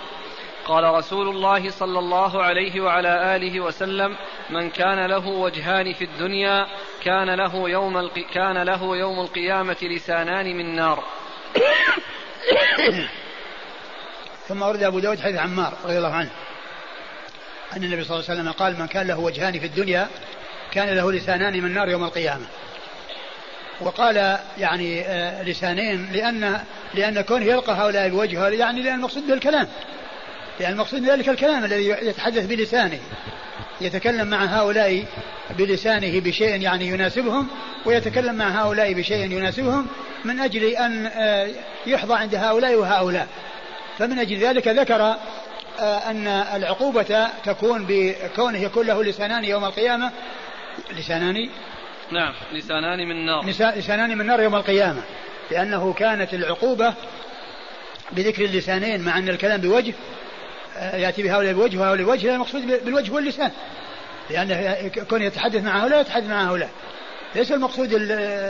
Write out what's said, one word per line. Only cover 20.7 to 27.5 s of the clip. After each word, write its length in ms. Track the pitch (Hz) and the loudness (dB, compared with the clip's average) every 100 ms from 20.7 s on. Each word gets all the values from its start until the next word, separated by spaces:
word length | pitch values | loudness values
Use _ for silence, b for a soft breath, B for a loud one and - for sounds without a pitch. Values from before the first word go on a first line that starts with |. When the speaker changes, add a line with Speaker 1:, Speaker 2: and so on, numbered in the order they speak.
Speaker 2:
كان 180 | 196 202 190 | -2 0 2
له 160 | 180 | 2
لسانان 500 | 185 120 180 202 190 | 0 0 0 2 0
من 120 | 180 | 0
نار 160 | 185 196 | 0 0
يوم 140 | 180 | 0
القيامة". 420 | 175 170 160 139 117 - - - - - - - - - - - - - | -2 -2 -2 -4 -8 -14 -14 -14 -14 -14 -14 -14 -14 -14 -14 -14 -14 -6
وقال 580 | 180 175 240 208 196 196 - - | -4 2 4 6 4 2 -2 -4
يعني، 440 | 185 175 175 170 | 0 0 0 -2
آه، 420 | 175 180 175 190 | -2 -2 -2 -4
لسانين 680 | 180 165 180 180 220 196 190 | -6 -2 -2 0 0 -2 -2
لأن، 480 | 190 233 226 208 202 - - - | -2 0 0 0 -2 -4 -14 -6
لأن 280 | 190 208 208 | 0 0 0
كونه 240 | 196 247 | 2 2
يلقى 280 | 214 | 4